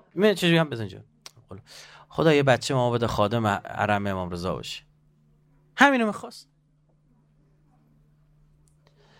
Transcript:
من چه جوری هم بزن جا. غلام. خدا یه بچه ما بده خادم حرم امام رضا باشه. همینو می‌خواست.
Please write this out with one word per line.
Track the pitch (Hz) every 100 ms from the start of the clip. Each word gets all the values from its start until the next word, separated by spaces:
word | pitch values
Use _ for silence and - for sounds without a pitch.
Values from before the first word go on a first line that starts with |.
| _ 160
من | 208
چه | 180 175
جوری | 165
هم | 156
بزن | 117 101
جا. | 104 - _ - - -
غلام. | 98 - - - - -
خدا | - 160
یه | 147
بچه | 139 120 -
ما | 135 123
بده | 120 117
خادم | - 101 117 107
حرم | 98 - - 104 101 101
امام | 95 90
رضا | 90 90 65
باشه. | - - - _ _ _ _ _ _ _ _ -
همینو | 277 254 220
می‌خواست. | - 233 - - _ _ _ _ _ _ _ _ _ _ _ _ _ _ _ _ _ _ _ _ _ _ _ _ _ _